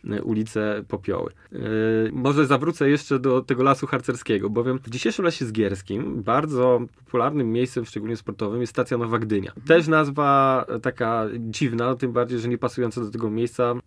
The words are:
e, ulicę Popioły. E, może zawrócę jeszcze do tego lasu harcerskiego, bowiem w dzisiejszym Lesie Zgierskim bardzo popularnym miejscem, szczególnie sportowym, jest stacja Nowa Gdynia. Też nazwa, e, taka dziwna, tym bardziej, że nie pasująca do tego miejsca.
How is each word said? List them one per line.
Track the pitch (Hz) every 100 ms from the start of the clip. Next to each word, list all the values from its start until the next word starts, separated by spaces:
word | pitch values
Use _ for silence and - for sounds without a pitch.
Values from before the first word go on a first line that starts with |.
| -
e, | 104
ulicę | - 107 110 110 107 104 101
Popioły. | 98 98 90 50 - -
E, | - 113 110 110 110 110
może | 131 127 143 139
zawrócę | 135 151 151 139
jeszcze | 143 - 139
do | 131 127
tego | 127 127
lasu | 135 135 139
harcerskiego, | 135 120 120 - 107 104
bowiem | 110 120 131
w | 120
dzisiejszym | 123 226 - 175
Lesie | 160 123
Zgierskim | 107 101 95 95 101 143 127
bardzo | 104 123 156 135 127 123 120 _ -
popularnym | 127 123 151 117
miejscem, | 117 127 - 113
szczególnie | 110 110 113
sportowym, | - 101 107 117
jest | 123
stacja | - 123 120
Nowa | 117 113
Gdynia. | 113 104 95 - 127
Też | 170 160
nazwa, | 156 147 139 143 139 135 131 -
e, | 113
taka | 127 - 113 113 110 117
dziwna, | 113 107 139 117 120 127
tym | 131
bardziej, | 120 120 123
że | 120
nie | 120
pasująca | 123 - 120 123
do | 110
tego | 113 113
miejsca. | 110 120 - 123 120